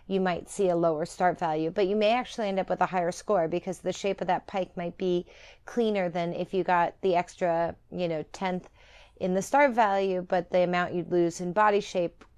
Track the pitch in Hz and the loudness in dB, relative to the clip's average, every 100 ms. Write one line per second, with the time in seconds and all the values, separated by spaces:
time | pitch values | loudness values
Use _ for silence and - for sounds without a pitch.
0 | - 190 185 - - - 190 170 170 151 | -4 0 0 -2 -6 -2 0 2 2 0
1 | 170 - 180 165 165 156 160 180 190 214 | -4 0 0 0 -2 -2 -2 0 0 2
2 | 208 240 240 - 208 190 180 180 180 185 | 2 2 -2 -6 -4 -2 -2 -2 0 0
3 | 170 - - 202 160 175 196 175 180 180 | -2 -4 0 0 2 -2 -4 -6 -6 -4
4 | 202 190 185 170 - 202 180 - 175 - | -4 -4 -2 -2 -2 -6 -6 -6 -10 -4
5 | 185 175 - - - - - - 220 208 | 0 0 -2 -16 -20 -20 -8 -2 0 0
6 | 180 175 170 175 180 190 180 175 170 - | -2 -2 -4 -4 -4 -2 2 2 2 0
7 | 190 170 175 - 180 165 170 - - 175 | 0 2 0 -2 0 0 -2 -6 -12 -6
8 | 175 160 156 - 190 180 - _ - - | -4 -4 -6 -6 -4 -4 -8 _ -20 -20
9 | - - 185 190 185 277 285 233 214 196 | -20 -6 -2 0 2 4 4 4 2 2
10 | 196 180 180 185 175 185 175 180 180 180 | 0 -2 0 -2 2 2 2 2 0 -2
11 | 170 175 170 - 180 175 214 208 202 185 | 0 2 2 0 -4 2 4 4 0 -2
12 | 170 - - | -2 -4 -20